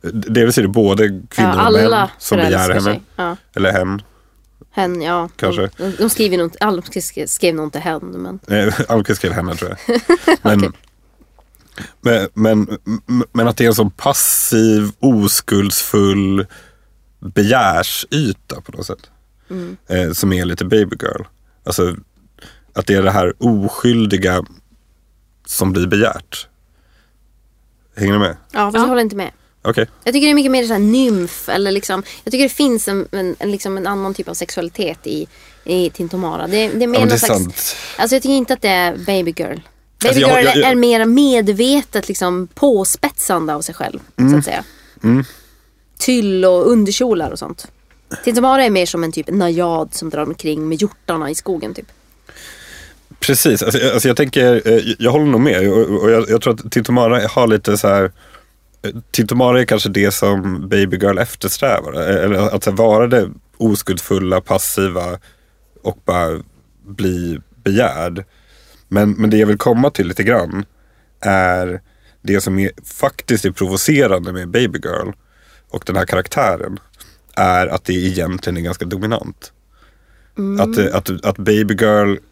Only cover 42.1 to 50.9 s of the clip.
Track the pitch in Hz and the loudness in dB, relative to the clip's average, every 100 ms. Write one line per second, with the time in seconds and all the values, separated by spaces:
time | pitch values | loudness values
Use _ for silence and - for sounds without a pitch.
42.1 | 196 180 180 180 - 285 220 190 - 294 | -4 -2 -4 -6 0 2 4 0 -2 -4
43.1 | - - 175 156 147 - 165 131 - - | -4 -2 -2 -2 -6 -8 -8 -8 -10 -16
44.1 | - 131 147 143 - - - _ _ 110 | 0 4 4 2 -6 -8 -20 _ _ 0
45.1 | 127 131 - _ _ _ _ _ _ - | 0 0 -12 _ _ _ _ _ _ 0
46.1 | 254 208 190 185 180 175 240 202 208 247 | 0 0 2 4 4 4 4 2 0 0
47.1 | 196 151 - - 165 - _ _ _ _ | 0 -2 -8 -12 -14 -20 _ _ _ _
48.1 | - - 233 262 269 254 190 175 170 165 | -6 -2 2 4 4 4 2 0 -2 -4
49.1 | 160 151 190 175 170 175 160 156 - 165 | -6 -4 0 0 0 0 -2 -4 -8 -8
50.1 | 151 151 160 160 151 156 160 202 | -6 -6 -6 -6 -4 -4 -2 -4